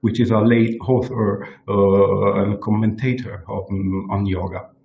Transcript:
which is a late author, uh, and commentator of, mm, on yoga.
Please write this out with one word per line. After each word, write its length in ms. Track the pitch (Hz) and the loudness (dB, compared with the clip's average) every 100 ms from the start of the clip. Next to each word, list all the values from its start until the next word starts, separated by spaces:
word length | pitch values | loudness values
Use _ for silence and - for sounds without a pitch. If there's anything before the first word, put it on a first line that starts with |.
which 180 | 110 98 | -2 0
is 120 | 113 | 2
a 80 | 110 | 4
late 360 | 110 117 113 - | 4 4 2 -2
author, 640 | - 127 - 113 104 98 - - - | 0 0 0 -2 -2 -2 -8 -18 -4
uh, 720 | 101 98 98 98 98 101 101 | 2 4 6 4 4 2 2
and 180 | 101 101 | 0 -2
commentator 840 | - 107 110 - 131 127 95 - - | 0 0 0 0 -2 -2 -6 -12 -10
of, 200 | 101 - | -10 -6
mm, 420 | 98 95 95 95 | -4 -2 -4 -4
on 160 | 101 101 | -4 -2
yoga. 440 | 92 92 92 - _ | -2 -6 -8 -14 _